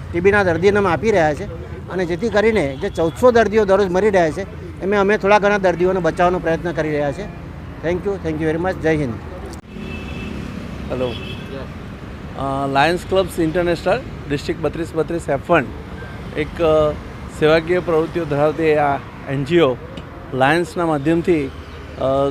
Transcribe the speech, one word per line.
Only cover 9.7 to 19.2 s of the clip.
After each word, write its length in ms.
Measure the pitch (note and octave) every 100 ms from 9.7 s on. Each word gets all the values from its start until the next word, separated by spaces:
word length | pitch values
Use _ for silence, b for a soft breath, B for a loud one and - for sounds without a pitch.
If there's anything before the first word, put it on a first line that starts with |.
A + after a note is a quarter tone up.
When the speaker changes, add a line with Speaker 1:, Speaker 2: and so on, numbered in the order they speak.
| - - - - - - - - - - - -
Speaker 2:
હેલો. 220 | C3 B2+ A2+ - - - C3+ C3 - - - - - - -
અ, 280 | C3+ C3+ C#3
લાયન્સ 340 | C#3 D3+ F3 -
ક્લબ્સ 320 | F#3+ F#3 -
ઇન્ટરનેશનલ 600 | D#3+ F3 F3 E3 F3 A3+ - - -
ડિસ્ટ્રિક્ટ 320 | C#3+ - D#3
બત્રીસ 340 | D3+ D#3+ E3
બત્રીસ 340 | D#3+ D3+ E3+ D#3+
એફ 220 | C#3 -
વન 140 | C#3 A#2 - - - - - - -
એક, 260 | C#3+ -
અ, 300 | E3 D#3 D3+ D3 - - - -
સેવાકીય 380 | D3+ D#3+ D#3+ F3+
પ્રવૃત્તિઓ 460 | F3 D#3+ D#3+ E3
ધરાવતી 500 | D#3 C#3 D3+ D#3 D#3+
આ 220 | D3+ D3 - - -